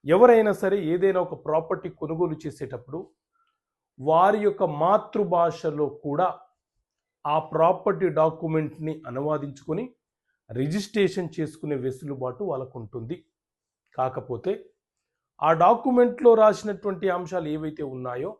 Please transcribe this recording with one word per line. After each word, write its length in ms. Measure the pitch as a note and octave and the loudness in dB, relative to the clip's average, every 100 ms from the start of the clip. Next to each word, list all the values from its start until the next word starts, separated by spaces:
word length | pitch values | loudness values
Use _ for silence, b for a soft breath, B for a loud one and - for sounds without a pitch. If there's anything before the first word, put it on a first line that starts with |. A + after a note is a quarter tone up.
ఎవరైనా 480 | C#3 F3+ B3 A#3 G#3+ | 2 6 8 8 4
సరే 260 | G3 G3 G3+ D#3+ | 0 -2 -2 -2
ఏదైనా 280 | F3 F#3+ F#3 F3+ | 0 2 0 -4
ఒక 100 | D#3+ | -8
ప్రాపర్టీ 440 | - D#3 E3 F#3 F3 - | -2 -2 -2 -8 -8 -10
కొనుగోలు 360 | D#3 D#3+ F3 D3+ | -8 -4 -4 -4
చేసేటప్పుడు 560 | D3+ - C3 B2 C3 D#3 - _ _ _ _ _ _ _ _ - | -10 -10 -12 -12 -12 -14 -14 _ _ _ _ _ _ _ _ -6
వారి 420 | C3+ D#3+ F#3+ G#3+ G#3 | 2 4 4 4 0
యొక్క 160 | G3+ F3+ D3 | 0 -2 0
మాతృభాషలో 1040 | E3 G3 G3+ A3+ F#3+ F3 E3+ D#3+ E3 D3 D3 - | 2 2 0 -4 0 2 2 0 -6 -2 -4 -4
కూడా 220 | C#3+ C#3+ F3+ - _ _ _ _ _ _ _ _ | -6 0 -2 -2 _ _ _ _ _ _ _ _
ఆ 120 | D3 D#3 D#3 | -2 -2 -2
ప్రాపర్టీ 560 | D#3+ E3 F#3 - E3+ F3+ D3+ | 2 4 4 -2 0 0 2
డాక్యుమెంట్ని 760 | D#3+ D#3+ D#3+ D#3 D#3 D3+ D#3 D#3 B2+ | 0 0 -2 -2 -2 -6 -8 -8 -10
అనువాదించుకొని 720 | B2 D3 D3+ C#3 C3+ - E3 B3+ _ _ _ _ _ _ | -6 -4 -4 -6 -12 -8 -6 -8 _ _ _ _ _ _
రిజిస్ట్రేషన్ 800 | A2+ C#3+ G3 G3 G#3+ F#3+ F#3+ E3 - | -6 -4 -4 -4 0 0 -2 -8 -6
చేసుకునే 420 | D3+ - C#3+ C#3 | -8 -8 -6 -4
వెసులుబాటు 580 | C3 C3 D3 C3 B2+ A#2+ E3+ | -4 -8 -12 -8 -8 -6 -6
వాళ్ళకు 260 | C3+ C3 B2+ | -6 -8 -14
ఉంటుంది. 380 | A2 B2 A2+ F3+ _ _ _ _ _ _ _ - | -12 -12 -10 -12 _ _ _ _ _ _ _ -4
కాకపోతే 560 | C3 - - A#2 - A3 - _ _ _ _ _ _ _ | -4 -4 -8 -6 -6 -6 -10 _ _ _ _ _ _ _
ఆ 120 | D3+ E3 | 0 4
డాక్యుమెంట్లో 680 | F3 A#3 C4+ B3 B3 A#3+ A#3+ A3+ | 4 4 2 2 2 6 6 8
రాసినటువంటి 640 | G#3+ G3+ G#3 F#3+ G#3 F#3 F#3 F3 | 6 4 -6 -6 -6 -4 -2 -2
అంశాలు 300 | F3+ F#3 D#3 | -4 -6 -6
ఏవైతే 320 | D#3 D#3 D#3 C#3+ | -6 -8 -8 -10
ఉన్నాయో 380 | C3 B2+ B2 E3 | -8 -8 -8 -10